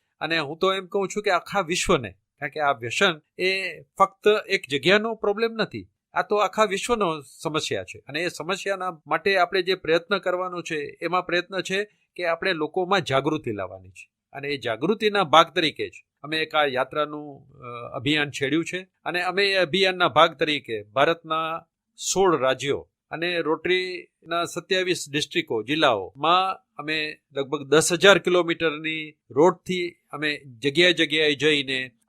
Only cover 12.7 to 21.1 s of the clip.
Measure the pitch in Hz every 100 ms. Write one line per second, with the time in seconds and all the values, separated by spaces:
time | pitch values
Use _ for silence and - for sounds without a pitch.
12.7 | 185 180 196 151 135 139 156 - 104 92
13.7 | 95 92 92 - _ _ 135 139 143 120
14.7 | 110 156 214 214 202 170 151 170 180 160
15.7 | 117 101 - _ _ 143 156 156 156 147
16.7 | 123 135 151 147 151 147 139 - - 123
17.7 | 120 120 - 123 151 147 - 135 151 160
18.7 | 180 190 _ - 175 180 180 202 196 175
19.7 | 170 190 185 175 135 170 160 156 147 -
20.7 | 110 104 117 147